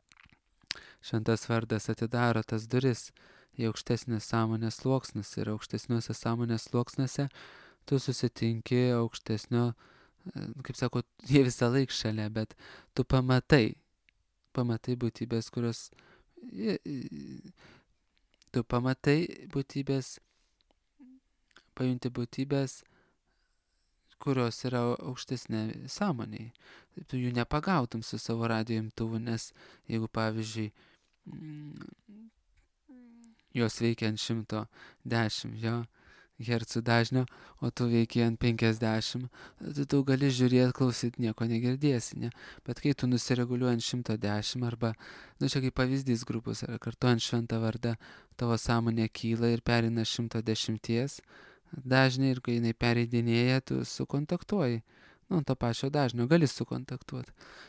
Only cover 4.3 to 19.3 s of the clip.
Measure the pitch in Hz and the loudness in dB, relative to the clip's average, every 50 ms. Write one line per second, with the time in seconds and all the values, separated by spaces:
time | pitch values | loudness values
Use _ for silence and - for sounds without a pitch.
4.3 | - 113 113 110 113 110 113 113 110 - - 131 131 131 - - - 107 101 - | 0 0 2 2 0 0 -2 -2 -4 -2 0 0 0 0 0 -4 -6 -8 -8 -6
5.3 | - - 107 107 107 107 - - - 113 - - 123 117 113 - 117 - - 117 | -6 -6 -4 -4 -4 -6 -6 -6 -6 -6 -2 0 -2 0 -2 -2 -6 -4 -2 -2
6.3 | 117 117 120 117 117 113 - - - 123 120 - - - 135 123 - - 139 139 | -2 0 0 0 -2 -2 -2 -2 0 0 0 0 -2 -2 -2 -2 -2 -2 -2 -4
7.3 | - - - - - - - - - _ _ - 143 135 - - 123 - - 120 | -4 -10 -20 -20 -20 -20 -20 -20 -20 _ _ 0 0 0 2 0 -2 0 0 -2
8.3 | - - - 117 113 113 110 - 127 123 127 123 123 117 117 113 - - - - | -2 0 -2 0 0 -2 -2 0 2 4 4 4 4 2 0 0 -4 -6 -6 -4
9.3 | 110 104 - - 123 120 120 120 117 - - - - - - _ _ _ - 185 | -4 -4 -2 0 2 2 2 2 0 -4 -10 -20 -20 -20 -20 _ _ _ -16 -12
10.3 | - - - - 113 139 127 - 123 - - 120 - 127 120 _ _ - - - | -10 -10 -8 -10 -10 -10 -10 -10 -6 -2 -2 -2 0 -2 -4 _ _ -12 0 4
11.3 | 135 147 135 123 123 - 131 120 120 139 135 127 - - - 110 107 110 107 107 | 6 6 6 6 4 2 2 2 4 2 2 0 -2 -4 -2 -2 -2 -2 -4 -4
12.3 | 110 110 110 - - - - - - - - _ - - 127 - - 131 127 127 | -2 -4 -4 -4 -6 -14 -20 -20 -20 -20 -20 _ -2 -2 0 4 4 4 4 6
13.3 | 131 127 - - - 139 110 110 - - _ _ _ _ _ _ _ _ _ _ | 4 4 6 6 6 6 6 6 0 -6 _ _ _ _ _ _ _ _ _ _
14.3 | _ _ _ _ - - 123 120 113 113 - - 127 120 123 117 - - 123 120 | _ _ _ _ -4 -2 -2 0 -2 -2 -2 -4 -2 0 -2 -2 -2 -4 -6 -4
15.3 | 120 113 113 - - 123 120 120 113 - - - _ - - - - - _ _ | -4 -4 -4 -4 -4 -4 -2 -2 -4 -6 -8 -14 _ -20 -20 -20 -20 -20 _ _
16.3 | _ - 349 254 - 185 214 220 185 - - - 147 131 120 - - - - - | _ -20 -18 -14 -10 -6 -2 -2 -2 -2 -4 -6 -8 -8 -8 -10 -10 -12 -12 -12
17.3 | - - - - - _ - - - - _ _ _ _ _ _ _ _ _ _ | -14 -16 -16 -18 -20 _ -20 -20 -20 -20 _ _ _ _ _ _ _ _ _ _
18.3 | _ _ - _ - 127 117 - - 123 120 131 131 - - 147 143 156 175 - | _ _ -12 _ -4 -4 -2 0 0 0 0 0 -2 0 2 4 4 4 2 0